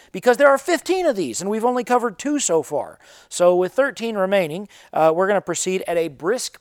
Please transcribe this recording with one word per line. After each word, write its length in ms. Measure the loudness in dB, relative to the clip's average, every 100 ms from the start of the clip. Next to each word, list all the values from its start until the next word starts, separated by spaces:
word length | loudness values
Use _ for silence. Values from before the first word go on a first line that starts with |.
| _
because 240 | -2 2 4
there 120 | 4
are 100 | 2
fifteen 480 | 0 -2 0 -2 0
of 100 | -2
these, 240 | -4 -4
and 80 | -4
we've 160 | -2
only 200 | -2 -2
covered 340 | 0 0 0 -4
two 220 | -4 -4
so 220 | 0 0
far. 360 | 0 -6 -6 -12 -20 -20 _
So 260 | 2 4 4
with 160 | 2
thirteen 440 | 0 0 -2 -6 -2
remaining, 520 | 0 2 0 -4 -12 -18 -8
uh, 200 | 2 4
we're 140 | 4 2
gonna 120 | 2
proceed 440 | 0 -4 -2 -4 -2
at 100 | -2
a 120 | -2
brisk 520 | -4 -4 -2 -4 -12